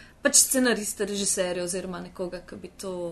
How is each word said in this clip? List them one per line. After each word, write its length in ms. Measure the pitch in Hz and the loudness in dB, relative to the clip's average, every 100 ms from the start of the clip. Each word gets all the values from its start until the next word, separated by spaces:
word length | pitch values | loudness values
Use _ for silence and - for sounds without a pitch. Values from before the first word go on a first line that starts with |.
| - - | -20 -2
pač 160 | 285 277 | 4 6
scenariste, 680 | - 262 254 208 208 - 202 | 6 4 4 2 -2 -4 -4
režiserje 580 | 202 196 - 180 180 | 0 0 0 0 -2
oziroma 360 | 175 185 185 175 | -2 -4 -6 -8
nekoga, 420 | 180 - 180 175 | -10 -8 -8 -8
ki 140 | - 202 | -12 -14
bi 120 | 185 | -16
to, 220 | - 196 180 170 | -12 -8 -6 -8